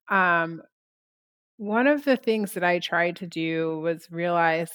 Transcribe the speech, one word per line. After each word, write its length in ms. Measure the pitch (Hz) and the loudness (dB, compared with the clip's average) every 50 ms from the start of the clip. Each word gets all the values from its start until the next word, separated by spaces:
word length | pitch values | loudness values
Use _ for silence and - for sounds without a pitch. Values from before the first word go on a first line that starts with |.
| _ - | _ 0
um, 520 | 202 190 185 175 170 170 165 165 165 156 - _ _ _ _ _ _ _ _ _ _ _ _ _ _ _ _ _ _ - | 2 2 4 4 4 2 0 -2 -6 -10 -14 _ _ _ _ _ _ _ _ _ _ _ _ _ _ _ _ _ _ -12
one 280 | 208 202 214 233 254 | -6 -2 0 2 4
of 180 | 285 302 285 - | 4 2 2 2
the 120 | 285 254 | 0 0
things 380 | - - 233 220 220 202 190 - | 0 2 -2 0 0 -2 -4 -4
that 100 | 185 175 | 0 0
I 160 | 175 175 175 | 2 2 0
tried 360 | - - - 170 170 175 175 | 0 -2 0 0 0 0 -2
to 100 | - 190 | -6 -10
do 520 | 170 - 165 160 160 165 160 165 160 160 156 | -8 -6 -4 -4 -2 -2 -2 -2 -2 -4 -4
was 300 | 156 170 165 165 - - | -2 -4 -4 -4 -8 -12
realize 640 | 170 165 170 175 175 170 165 165 160 165 165 - | -6 -4 -2 0 2 2 4 2 2 0 -4 -6